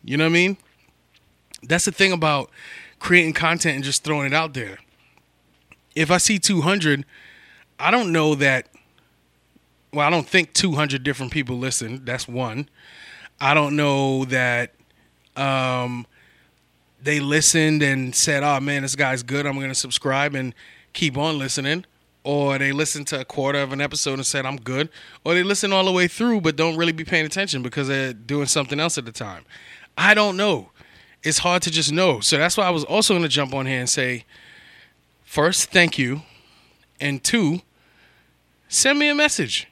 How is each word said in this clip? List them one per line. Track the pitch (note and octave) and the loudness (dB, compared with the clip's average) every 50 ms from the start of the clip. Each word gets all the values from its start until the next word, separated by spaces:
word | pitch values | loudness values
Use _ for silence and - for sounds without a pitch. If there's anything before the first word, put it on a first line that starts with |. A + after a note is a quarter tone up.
You | - A#2 C3 | -6 -4 -2
know | D3 D#3+ | 0 2
what | E3 | 4
I | |
mean? | E3 E3+ F3+ F#3+ G3 - _ _ _ _ _ _ _ _ _ _ _ _ _ _ _ _ _ _ - - | 4 4 2 2 0 -4 _ _ _ _ _ _ _ _ _ _ _ _ _ _ _ _ _ _ -20 -20
That's | - A#2+ D#3+ F3 - | -2 0 0 0 0
the | G3+ | -2
thing | - - G3 F#3+ | 2 2 4 4
about | F#3 E3+ D#3+ D#3 D3 C#3 B2 - _ - - - - - - - _ _ | 4 2 2 0 0 0 -2 -6 _ -20 -20 -18 -18 -20 -20 -20 _ _
creating | - - E3+ F3+ E3 D#3+ D#3 | 0 4 4 4 4 4 -2
content | - E3+ D#3+ E3+ E3+ - E3 C#3 | 0 0 0 0 0 0 -2 -2
and | C3+ C3+ | -2 -4
just | C#3 C#3 - | -4 -4 -4
throwing | - D3 D3+ D3 C#3 | -2 -2 -2 -2 -2
it | C3+ C#3 | 0 0
out | D#3 D#3+ D#3+ C#3 | 0 0 -2 -6
there. | C3 A2+ G2 G2 - _ _ _ _ _ _ _ _ _ _ _ _ _ _ _ _ _ _ - _ _ _ _ | -8 -8 -8 -12 -16 _ _ _ _ _ _ _ _ _ _ _ _ _ _ _ _ _ _ -20 _ _ _ _
If | D#3 D#3+ D3 | -2 2 2
I | F3+ F3+ | 2 2
see | - - G#3+ F#3+ | 4 2 2 2
two | - - G3+ E3+ | 2 2 2 2
hundred, | D3 E3+ G3 G3+ E3 D3+ C#3+ C#3 C3+ _ - - - - - - - - - - _ _ _ - | 2 2 0 2 2 0 0 0 -2 _ -18 -20 -20 -20 -20 -20 -20 -20 -20 -20 _ _ _ -2
I | - E3+ | 0 2
don't | G#3+ B3 A#3 F3+ | 2 2 2 2
know | E3 D#3+ D3+ D#3 D3+ | 2 2 2 2 2
that, | C#3 C#3+ C#3 C3 B2+ - _ _ _ _ _ _ _ _ _ _ _ _ _ _ _ _ _ _ _ _ _ _ _ _ _ | 4 2 2 2 0 -2 _ _ _ _ _ _ _ _ _ _ _ _ _ _ _ _ _ _ _ _ _ _ _ _ _
well, | - D3 D3 | -2 0 2
I | D3 | 2
don't | F3 E3 C3+ - | 2 2 0 2
think | - F#3 E3 - | 0 0 0 2
two | _ - - F#3 | _ 0 0 0
hundred | D3+ C#3+ D3+ C#3+ C3+ C3 B2+ | 0 0 0 0 -2 -4 -2
different | D3 C#3 - C3+ A#2+ | -4 -4 -4 -6 -4
people | - D3+ C3 A#2+ B2+ A#2+ | -4 -4 -4 -4 -6 -4
listen. | B2+ C3 B2 - B2 A2 B2 C3 C3 | -4 -4 -4 -4 -6 -6 -10 -10 -8
That's | A#2+ B2 B2+ - | -8 -8 -8 -8
one. | - A#2+ B2 B2+ A#2 A2 B2+ D3 _ _ _ - - - - - - - - - - _ _ | -8 -6 -6 -4 -4 -6 -8 -10 _ _ _ -20 -20 -20 -20 -20 -20 -20 -20 -20 -20 _ _
I | C#3 C3+ D3 | 2 4 4
don't | D#3 D3 C#3+ D3 | 4 2 2 0
know | D3 D3 C#3+ C#3 C#3 C3+ C3+ C3+ C3 C3+ | 0 2 2 2 2 2 0 0 0 -2
that, | B2+ C3 B2+ B2+ B2 A#2+ A#2+ A#2+ - _ _ _ _ _ _ _ _ _ _ _ _ _ | 0 0 0 2 2 0 -2 -4 -6 _ _ _ _ _ _ _ _ _ _ _ _ _
um, | - C#3 C#3 C3+ C3 B2+ B2+ B2+ B2+ B2 B2 B2 A#2+ A#2 _ _ _ _ _ _ _ _ _ _ _ _ _ _ _ _ _ _ _ | -4 -2 0 0 0 0 0 -2 -2 -4 -4 -6 -8 -10 _ _ _ _ _ _ _ _ _ _ _ _ _ _ _ _ _ _ _
they | C3 D3 D3+ D3 | -2 -2 0 0
listened | C#3 C#3 D3 D#3 D3+ - - E3 D#3 D#3 D#3 D3+ D3 | 0 2 2 2 4 4 4 4 4 4 4 2 2
and | C#3 C3+ C3+ C3 B2+ B2 | 2 0 0 -4 -2 0
said, | - - E3 D3 C#3 | 0 0 2 0 0
"Oh, | C#3+ D3 C#3+ C3 | 2 0 0 0
man, | C3+ C#3+ C#3+ C#3 | 0 -2 -4 -4
this | C3+ C3+ C3 | -4 -4 -2
guy's | C#3 C#3+ C3 C3 B2+ | -2 0 0 0 -4
good. | A#2+ A#2+ C3+ C#3+ C#3+ | -4 -4 -4 -4 -2
I'm | C#3+ C3+ C#3 | -2 -4 -4
gonna | C3+ C3 C3+ | -6 -4 -4
subscribe | - - B2+ - - - C#3 C3 C3+ C#3+ D3 C#3+ | -4 -4 -4 -6 -4 -2 0 0 0 0 0 -2
and | C3+ C3 B2+ A#2 - - - - - _ _ | -4 -6 -6 -8 -12 -20 -20 -20 -20 _ _
keep | _ - E3+ D3+ B2 | _ -2 -2 -2 0
on | C#3+ D3 D#3+ D#3 C#3+ | 0 -2 0 -2 -2
listening." | C3+ C3 - D3 C3+ C#3 D#3 F3+ F#3 _ _ _ _ _ _ _ _ | -4 -4 -4 -4 -2 -2 -4 -4 -6 _ _ _ _ _ _ _ _
Or | C#3 C#3+ D3 C#3+ C#3 C3+ C3+ | -2 0 0 0 0 0 0
they | C#3 C#3 | 0 -2
listened | C#3 C#3+ D#3 D3 - D3+ C#3 - | 0 0 -2 -2 -4 -6 -6 -8
to | D#3 C3+ | -8 -8
a | C3 | -8
quarter | - - D3 C3+ C#3 C#3+ C#3+ | -8 -6 -4 -2 0 0 -2
of | C#3 C3 | -2 -4
an | C#3 C#3 | -4 -6
episode | C#3+ C#3 - - - C#3+ C3+ | -6 -4 -4 -4 -4 -4 -4
and | C3+ C3 | -4 -4
said, | - - C#3 C3 | -2 -2 -2 -4
"I'm | C3 C#3 | -4 -8
good." | C3+ A2 B2+ B2+ C3+ D3+ E3 - - - - - - | -8 -8 -6 -4 -4 -4 -6 -8 -20 -20 -20 -20 -10
Or | _ D#3 E3+ | _ 0 0
they | F3+ F3+ | 0 2
listen | G3 G3+ G3 - G3 | 0 0 0 0 2
all | G3 F#3+ F#3 | 2 2 2
the | F#3+ | 2
way | F#3 F3+ F3+ E3+ | 2 2 2 0
through | - - A3+ A#3+ A#3 G#3 | 0 0 0 2 2 2
but | E3 D#3+ D3 | 2 0 0
don't | C#3 D#3+ E3 D#3+ | 2 0 0 0
really | D#3+ E3+ E3+ | 0 0 0
be | - D#3+ D#3+ | 0 -4 -4
paying | - F#3 E3 D#3 | -2 0 0 0
attention | D3+ - F#3+ G3 G3 - C3 | 0 -2 -4 -2 -2 -2 -4
because | B2 B2 - D3 C#3 | -4 -4 -4 -4 -2
they're | C3 C#3 C3+ C3+ C3 | 0 0 -2 -2 -4
doing | A#2+ G#2+ A#2 A#2+ C#3 D3 C#3+ | -6 -10 -8 -4 -2 -2 0
something | C3 - D3+ C#3 - C#3+ D3 | 0 0 0 0 -2 -4 -2
else | D#3 E3+ - D3+ | -2 -2 -2 -4
at | B2 | -6
the | A2+ | -10
time. | A2 - A#2 G2+ F#2 E2 - _ - - - - - - - _ _ | -12 -10 -10 -10 -12 -14 -18 _ -20 -20 -20 -20 -20 -20 -20 _ _
I | - E3+ G3 | 2 4 4
don't | G#3+ G#3 G#3 G#3 F#3 | 6 6 4 2 0
know. | F#3 G#3 G#3 F3 A#2+ F#2+ - _ _ - - - - - _ - _ | 0 0 0 0 0 -4 -12 _ _ -20 -20 -20 -20 -20 _ -20 _
It's | - D#3 D3+ - | -2 0 0 0
hard | - F3+ F3 F3+ | 2 2 2 2
to | E3+ E3+ | 0 0
just | D#3 E3 D3 C#3 | 0 0 0 0
know. | D3 E3+ F#3 F3+ C3+ G#2+ | 2 4 4 4 2 2
So | G2 - D#3+ | 2 2 2
that's | C#3 D#3 F3 - | 4 2 2 2
why | A3 G3 | 2 2
I | F3+ | 2
was | F3 D#3 | 2 0
also | D3 - D#3 G#3+ G#3+ - G3+ | -2 0 2 2 4 4 2
gonna | F3 E3 D3+ | 2 2 0
jump | B2 C#3+ C#3+ B2+ C3+ | 0 -2 -2 -2 -4
on | C#3 C3 | -4 -2
here | C3 C3+ B2+ | -2 -2 -2
and | B2+ B2 | -2 -2
say, | - D3 C3 B2+ B2 A#2 - _ - - - - - - - - - - - _ _ _ _ _ _ _ | 0 0 0 -2 -4 -6 -10 _ -20 -20 -20 -20 -20 -20 -20 -20 -20 -20 -20 _ _ _ _ _ _ _
first, | _ - - D#3+ D3 E3+ F#3+ - - - | _ -6 0 2 2 2 2 0 -2 2
thank | - F#3 F3 D#3+ - - | 4 4 4 4 2 -2
you. | C3 A#2+ C3+ D3+ - - - - _ _ _ _ _ _ _ _ _ _ _ _ | -2 -2 -4 -8 -10 -16 -20 -20 _ _ _ _ _ _ _ _ _ _ _ _
And | C#3+ C#3+ C#3 C3 | -4 -4 -4 -2
two, | - - - A#3 G3 C#3+ E3 F3+ _ _ _ _ _ _ _ _ _ _ _ _ _ _ _ _ _ _ _ _ _ _ | -2 0 0 2 2 2 0 -2 _ _ _ _ _ _ _ _ _ _ _ _ _ _ _ _ _ _ _ _ _ _
send | - - - C4 C#4+ D4 | 0 2 2 4 4 4
me | D4 D4 | 2 2
a | D4 | 4
message. | D4 D4+ D4 - - D#3+ A2 - - - _ | 2 2 2 2 -2 -4 -2 -4 -6 -6 _